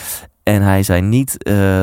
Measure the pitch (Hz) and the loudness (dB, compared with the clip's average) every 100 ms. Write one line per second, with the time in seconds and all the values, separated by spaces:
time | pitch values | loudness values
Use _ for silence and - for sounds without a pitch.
0 | - - - _ - 104 98 95 95 87 | -14 -16 -18 _ -2 0 2 2 2 0
1 | 98 123 135 - - 101 98 95 | 2 0 -2 -6 -2 0 2 0